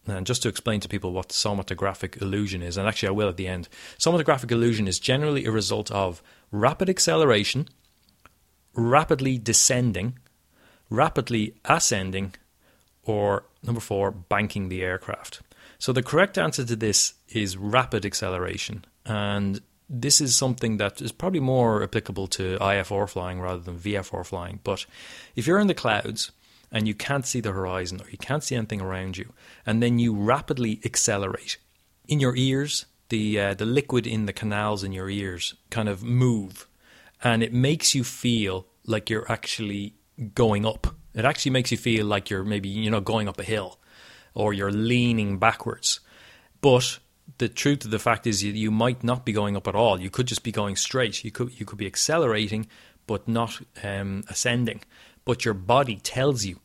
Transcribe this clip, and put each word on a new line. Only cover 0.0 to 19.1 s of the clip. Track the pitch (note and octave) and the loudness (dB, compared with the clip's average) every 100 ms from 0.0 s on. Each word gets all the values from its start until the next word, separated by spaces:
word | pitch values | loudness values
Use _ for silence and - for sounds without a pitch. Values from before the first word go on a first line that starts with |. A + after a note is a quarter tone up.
| - | -6
and | G2 F#2 | -6 -2
just | B2 | 0
to | A#2 | 0
explain | - - G#2 | -2 -2 -2
to | - | -2
people | G2+ F#2 | -6 -4
what | F2+ F2+ | -4 -4
somatographic | - G#2+ G2+ F#2 F2+ G2 F#2+ F#2+ - | -2 0 -2 -4 -2 -2 -2 -10 -6
illusion | G2 G2+ G2+ F#2 | -4 -2 -2 -4
is, | F2 F2 | -4 -2
and | G2+ | -2
actually | G#2 G2+ | 0 -2
I | |
will | G2+ G#2 | 0 0
at | F2 | -2
the | F#2 | -6
end, | F#2 F2 - - - | -6 -8 -14 -20 -2
"Somatographic | D#3+ F3 D3+ C#3 A#2+ | 2 4 4 2 2
illusion | A#2 A#2 A2 G2 | 2 4 2 0
is | F#2 | 0
generally | - C3+ D3+ C#3 - | 0 2 2 0 0
a | |
result | A2 F#2+ G#2 G#2+ | 0 0 -2 -2
of | G2+ F#2+ F2 _ _ _ | 0 0 -4 _ _ _
rapid | G#2 A#2 D#3 F#3+ | 2 2 2 0
acceleration, | F#3 - D#3+ D3+ G#2+ G#2 - D#3 _ _ _ _ _ - _ _ _ _ | 2 4 4 6 6 4 -2 -4 _ _ _ _ _ -20 _ _ _ _
rapidly | - A#2 C#3 D#3+ D3 C3+ B2+ | 0 4 4 4 2 2 0
descending, | G#2+ A2 - B2+ B2 F#2+ A2 B2+ _ _ _ _ _ _ _ | 2 4 4 4 2 0 -4 -6 _ _ _ _ _ _ _
rapidly | A2 D#3+ - - A2+ G#2 - - | 2 2 2 0 0 0 -4 2
ascending, | D#3+ - G#2 F#2+ F#2+ F#2+ - _ _ _ _ _ _ | 4 4 0 0 -4 -6 -8 _ _ _ _ _ _
or | - G#2 G2+ G2+ - _ | -4 0 2 0 -2 _
number | - A#2 | -4 -4
four, | - G2+ G2 | -2 0 0
banking | F#2+ F2 G2+ G#2+ G#2 F#2 | -2 -2 0 0 -2 -4
the | F#2 | -4
aircraft." | F#2 F#2 - - - - - - - - | -4 -4 -6 -10 -10 -18 -20 -20 -20 -6
So | - | 0
the | C3 | 0
correct | B2+ D3+ G3 - | 2 2 4 2
answer | E3 C#3+ A#2+ | 0 0 -2
to | A2+ | 0
this | A2 G2+ - - _ | 2 2 0 -4 _
is | A2+ G2+ F#2+ | -2 -2 -4
rapid | G#2 B2 B2 A2 G2+ | 2 2 2 -2 -2
acceleration. | - F#2+ F#2 F2+ F#2+ - G#2 - _ | -4 -4 -4 -4 -6 -8 -10 -14 _
And | - | -6